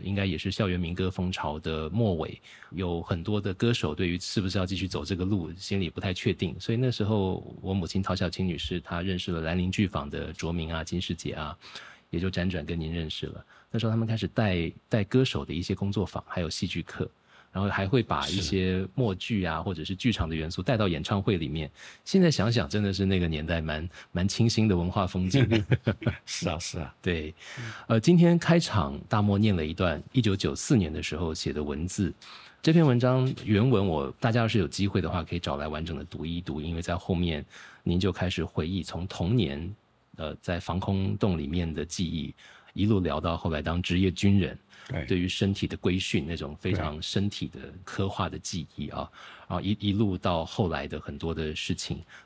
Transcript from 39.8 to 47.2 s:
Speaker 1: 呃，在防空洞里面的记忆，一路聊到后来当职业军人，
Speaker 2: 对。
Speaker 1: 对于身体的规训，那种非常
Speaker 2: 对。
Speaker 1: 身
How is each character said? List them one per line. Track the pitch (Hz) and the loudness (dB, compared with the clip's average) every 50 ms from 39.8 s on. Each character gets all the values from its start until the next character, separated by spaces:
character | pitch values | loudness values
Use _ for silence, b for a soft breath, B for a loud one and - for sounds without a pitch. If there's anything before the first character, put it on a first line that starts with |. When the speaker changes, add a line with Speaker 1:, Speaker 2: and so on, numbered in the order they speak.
| _ _ _ _ _ _ - | _ _ _ _ _ _ -12
Speaker 1:
呃， | - 82 76 76 | -10 -8 -8 -8
在 | - - - 87 85 | -8 -4 -4 -4 -2
防 | - - 85 92 | -2 -2 -2 -2
空 | 92 - 98 95 98 98 104 101 | 0 0 0 0 0 0 0 0
洞 | 123 104 87 80 | 2 2 2 0
里 | 73 69 | -2 -2
面 | 82 90 85 82 78 | -2 -2 -2 -2 -2
的 | 78 73 | -4 -6
记 | - - - 92 | -6 -4 -4 -2
忆， | 80 85 82 71 71 B B B B B B B B | -2 -2 -4 -6 -6 B B B B B B B B
一 | - - 95 | -4 0 2
路 | 107 113 95 | 4 4 4
聊 | 90 80 71 78 | 4 2 0 0
到 | 78 85 82 | 0 -2 -2
后 | 82 - 87 | -2 -2 -2
来 | 80 73 | -2 -2
当 | 71 80 85 90 | -2 -2 -2 0
职 | 87 - 87 90 | 0 2 2 4
业 | 95 92 | 4 4
军 | 85 - - 101 101 98 | 2 4 4 6 6 6
人， | 90 - - - - B B B B B | 4 2 -2 -8 -16 B B B B B
Speaker 2:
对。 | - 82 73 | -6 -4 -2
Speaker 1:
对 | - 95 90 | 0 0 0
于 | 87 92 | 2 0
身 | - - 107 98 98 | 0 0 0 0 2
体 | - - - | 0 -2 -4
的 | - - | -4 -2
规 | - 98 90 92 | 0 0 0 0
训， | 92 - - 95 69 | 0 0 -2 -2 -2
那 | 78 85 | -2 -4
种 | 78 80 76 76 - | -6 -6 -8 -10 -6
非 | - 92 92 | -4 -2 -2
常 | 92 78 76 73 | -2 -2 -4 -6
Speaker 2:
对。 | 78 | -6
Speaker 1:
身 | 80 - - 101 | -8 -4 0 0